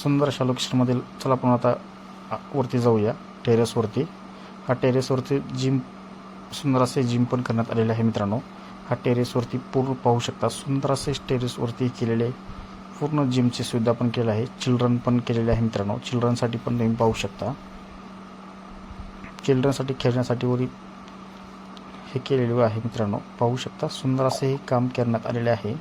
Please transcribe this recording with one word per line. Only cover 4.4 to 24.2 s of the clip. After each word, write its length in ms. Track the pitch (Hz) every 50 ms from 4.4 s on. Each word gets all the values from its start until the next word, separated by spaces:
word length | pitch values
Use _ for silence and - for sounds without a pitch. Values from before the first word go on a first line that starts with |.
| - - - - -
हा 60 | - 127
टेरेसवरती 680 | 127 - 131 123 131 127 - 135 127 123 - 139 139
जिम, 400 | - - 131 127 131 131 139 127 - - - - - - - - - - - - - - -
सुंदर 280 | - - 135 131 127
असे 220 | 127 123 - 143 127
जिम 200 | 120 120 120 120
पण 180 | 120 131 123
करण्यात 300 | 123 - 117 117 117 -
आलेले 200 | 117 117 113 113
आहे 120 | 113 113 113
मित्रांनो. 340 | 113 107 113 104 101 101 127 - - - - - - - - - -
हा 60 | 127 120 -
टेरेसवरती 520 | 131 120 123 123 - - 127 117 - -
पूर्ण 360 | 127 - - - 131 131 135 127
पाहू 260 | 127 - 123 120 120
शकता, 300 | - - - - 113 113
सुंदर 420 | - - - 135 139 139 139 139
असे 200 | 139 131 - - - - - -
टेरेसवरती 580 | 135 123 123 123 - - 120 117 117 - 127
केलेले 440 | 123 123 - 120 117 117 117 117 123 127 - - - - - - - - - - - - -
पूर्ण 300 | 147 147 151 147 143 127
जिमची 340 | 127 127 123 123 - - 120
सुविधा 280 | - - 117 113 120
पण 180 | 117 - 123 117
केली 200 | - 123 117 113
आहे, 160 | 104 107 -
चिल्ड्रन 520 | - - - - 131 123 120 123 120 123
पण 220 | 120 - 127 123 123
केलेले 320 | 120 - 120 117 113 117
आहे 100 | 113 113
मित्रांनो. 360 | 117 110 - 107 101 101 107
चिल्ड्रनसाठी 600 | 127 - - 131 120 120 120 120 - 127 113 120
पण 220 | 113 - - 120 120
तुम्ही 160 | 113 113 113
पाहू 180 | 123 117 113 110
शकता, 400 | - - 101 - - - 117 139 - - - - - - - - - - - - - - - - - - - - - - - - - - - - - - - - - - - - - -
चिल्ड्रनसाठी 480 | - 135 127 127 139 131 - 131 139 131 -
खेळण्यासाठी 480 | - 127 120 127 123 - 120 127 127
वरी 180 | 123 123 123 127 127 - - - - - - - - - - - - - - - - - - - - - - - - - - - - -
हे 60 | 127
केलेले 420 | - - 139 131 123 117 117 123
आहे 180 | 120 110 107 113
मित्रांनो, 380 | 117 117 - 120 107 101 101
पाहू 400 | - - - - - 120 120 127
शकता. 300 | 127 - - - - 151
सुंदर 360 | 156 - - - 131 131 131